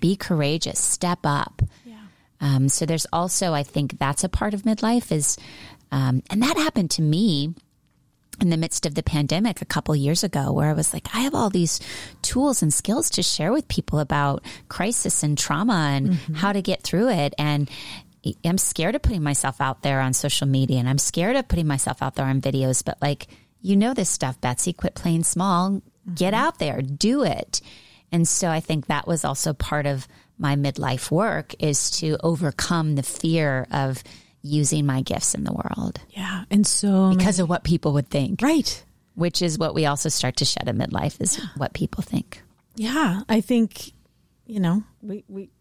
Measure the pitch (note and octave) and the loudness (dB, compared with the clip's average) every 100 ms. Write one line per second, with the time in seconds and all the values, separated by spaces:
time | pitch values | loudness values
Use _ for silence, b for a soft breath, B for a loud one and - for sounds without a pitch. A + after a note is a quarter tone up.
0 | E3+ G3 - E3 C#3+ E3 - - - - | 0 0 0 0 0 0 -4 -2 -2 -2
1 | F3 F3 D#3 C#3+ - - D3+ B A#3+ A3 | -2 0 0 0 -4 -4 -4 B -20 -20
2 | G#3 B B _ C#3+ C3+ C3+ - D#3+ D#3+ | -20 B B _ 0 2 2 0 0 -2
3 | - E3 F3+ - F#3 D3 C#3+ D3 C#3+ - | -2 -2 -2 0 0 0 -2 -2 -4 -2
4 | C#3 C#3+ F#3 - G#3+ G3+ A3 G#3+ A3+ A#3+ | -2 0 -2 -2 -2 0 0 0 2 0
5 | - D#3 C#3 - B B B B _ C3+ | 0 -2 0 -4 B B B B _ 0
6 | C3 B2+ - G3+ C4 E4 D4+ A#3 E3 - | 2 0 0 0 2 2 0 0 0 0
7 | D3+ D#3+ A3 C#3+ D3 E3+ _ _ _ _ | 2 2 2 2 -2 -6 _ _ _ _
8 | _ _ _ - F3 E3 E3 - D#3+ D3 | _ _ _ 0 2 2 0 -2 -4 -2
9 | - D3+ C#3+ D#3+ A3+ - - D#3 - D3+ | 0 0 2 2 0 -2 -4 -4 0 0
10 | C#3 E3+ G3 D3 C#3 C#3+ D3+ D3+ D#3 D#3+ | 2 0 0 0 0 2 2 2 -2 -4
11 | - A3 C4+ D4 A3 G3 E3 - B B | -6 -2 -2 0 0 2 0 -2 B B
12 | B B - B3 C#4+ A#3+ D3+ - - B3 | B B -4 0 2 2 2 0 0 0
13 | - - F3 - D#3+ D4 - - - D3+ | 0 0 0 0 0 0 0 -4 -2 -2
14 | C#3+ D3 C#3+ C3+ B B - - F#3 A#3+ | 0 2 2 0 B B -12 -4 -2 -2
15 | - - D3 D3 - D3 A#3 F#3 D3 C#3 | -2 0 0 0 0 0 2 2 2 2
16 | E3 E3+ - D#3 G3 G3+ F#3+ F#3 - E3+ | 2 0 -2 -2 0 0 -2 -4 -2 0
17 | B3+ F3+ C#3+ - D3 D3 C#3+ B B B | 2 2 0 0 0 0 -2 B B B
18 | B _ - - E3 F#3 - - E3 C#4+ | B _ -8 -2 0 0 0 -2 -2 0
19 | - G3 D3 C#3 C3+ - C3+ C3 C#3+ C3+ | 0 0 0 0 -2 -2 -4 -2 0 2
20 | C3 C3 C#3+ - C#3 C3+ C3+ B2+ B2 C#3 | 2 0 0 0 2 2 2 2 2 0
21 | - E3 F#3 C4 B3 E3+ D#3 C#3 - - | 0 0 0 0 0 0 0 0 -2 -2
22 | C3+ - C3+ C3+ C3+ C3+ C3 B2+ - - | -4 -2 0 0 0 0 2 0 -2 -4
23 | D3 D3 - b b b F#3+ G3 A3+ B3+ | -2 -4 -8 b b b 2 4 4 2
24 | F#3 - C3+ C3+ B2+ B2+ F3+ - - - | -2 -2 -2 -2 -2 -2 -2 -2 -4 -2
25 | F3 E3 E3 F3 G3 F3 F#3 G3 - _ | 0 2 2 0 2 2 2 -2 -6 _
26 | - E3 F#3 G#3+ D4+ - D3+ A#2+ C3+ C#3+ | -10 -2 0 2 0 0 -4 -2 -4 -2
27 | G#3 C#4 G3+ - - - B B B B | 0 2 2 -2 -4 -8 B B B B
28 | B E3+ E3+ - F3 D#3+ - D#3 - D3 | B 2 2 2 0 -2 -2 -4 -2 -2
29 | - E3 D3 C3+ D#3+ C#3+ - D3+ C#3+ C3+ | 0 -2 -2 -2 -2 -2 -2 -2 0 -2
30 | - b b - C#3+ C#3+ C#3 C3+ C3+ C3 | -6 b b -4 0 2 0 -2 -4 -4
31 | - D#3 A3 D#3 - - D#3 C#3+ - - | 0 0 0 -2 -6 -2 0 0 -2 -2
32 | D#3 D3+ E3 D#3+ D#3+ - - E3+ D#3 C#3 | -2 0 0 0 -2 -2 0 0 2 0
33 | B2+ - E3 E3 D3 C3 - C#3+ C3+ B2+ | -2 -2 0 2 2 0 -2 0 0 -2
34 | B B B B C#3+ D3 C#3+ D3+ C#3+ C3 | B B B B -2 2 2 2 2 0
35 | C3 - - - - - - - - - | -2 -2 -2 -2 -2 -4 -4 -4 -6 -8
36 | - G3+ F#3+ F#3+ - G3+ G#3 - G3+ F#3+ | -12 -10 -6 -6 0 2 4 2 2 4
37 | F#3+ F#3 F#3 F3+ E3+ F3 D#3 E3 D#3 C#3+ | 6 6 4 2 2 0 2 2 4 0
38 | C3+ C#3+ B2+ F#3+ C4+ D#4+ - - - _ | 2 0 0 2 4 4 2 -6 -12 _
39 | _ - E3+ - F3 D#3 D#3+ D#3+ D3 C#3+ | _ -2 -2 0 0 0 -2 2 0 0
40 | D#3+ - B2+ - - - - G#2 - - | -2 0 -2 0 0 0 -2 -2 -2 -2
41 | - - F#3 - G3+ - C3+ - - - | -4 -2 -4 -2 -6 -6 -6 -4 -4 -4
42 | - - - - - _ _ - A3 C#4+ | -4 -4 -6 -14 -20 _ _ -6 -2 2
43 | C4+ F#3+ - A3 - A#3+ A3+ - - - | 2 0 0 0 2 2 2 -2 -16 -18
44 | _ _ _ _ - G#3 F3 G3 - _ | _ _ _ _ -8 -2 2 2 -2 _
45 | G#3 G#3 - G3 G3 _ | -12 -12 -12 -16 -16 _